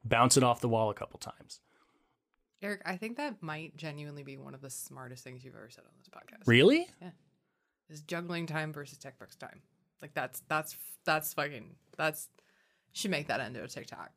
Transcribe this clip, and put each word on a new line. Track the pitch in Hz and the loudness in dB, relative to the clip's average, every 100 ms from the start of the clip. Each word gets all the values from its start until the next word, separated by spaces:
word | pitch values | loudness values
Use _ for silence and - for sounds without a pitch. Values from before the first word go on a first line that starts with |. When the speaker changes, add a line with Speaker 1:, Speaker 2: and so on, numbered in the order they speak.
Speaker 1:
bounce | 113 117 123 139 | 4 6 8 8
it | |
off | 127 120 | 8 4
the | 123 | 2
wall | 113 110 | 2 2
a | |
couple | 101 107 - | -2 -10 -10
times. | - - - - _ _ _ _ _ _ _ _ _ _ | -14 -16 -20 -20 _ _ _ _ _ _ _ _ _ _
Speaker 2:
Eric, | 202 196 180 | -6 -6 -6
I | 185 | -6
think | 220 240 | -6 -4
that | 294 220 | -6 -6
might | 160 156 160 147 | -8 -8 -10 -10
genuinely | 156 147 147 143 | -10 -8 -10 -12
be | 139 139 | -14 -14
one | 139 135 | -14 -14
of | |
the | 139 | -12
smartest | - - 131 127 127 | -12 -12 -14 -14 -14
things | 127 127 | -14 -14
you've | 131 110 | -16 -18
ever | 107 | -20
said | - - | -20 -20
on | 131 | _
this | - | -20
podcast. | - - - - | -20 -20 -2 6
Speaker 1:
Really? | 120 175 311 359 - | 10 10 8 0 -12
Speaker 2:
Yeah. | 180 - _ _ _ _ _ _ _ | -18 -18 _ _ _ _ _ _ _
Is | 151 | -20
juggling | 151 170 175 170 165 | -6 -6 -4 -4 -2
time | 156 156 | -2 -4
versus | 151 139 131 | -6 -12 -14
textbooks | 139 - - - | -18 -18 -20 -16
time. | - - _ _ _ _ | -16 -16 _ _ _ _
Like, | 143 - | -8 -4
that's, | 123 - - | -4 -6 -2
that's, | 156 156 - - - | -2 -2 -12 -16 -6
that's | - 156 156 | 2 2 0
fucking, | - 147 131 - - _ - | -4 -4 -6 -16 -20 _ -2
that's, | 156 151 - _ _ _ _ _ _ | -2 -2 -14 _ _ _ _ _ _
should | - 202 | -6 -2
make | 156 147 | -2 0
that | 131 | -2
into | 113 123 | -2 -8
a | - | -10
TikTok. | - - - 80 | -12 -12 -14 -16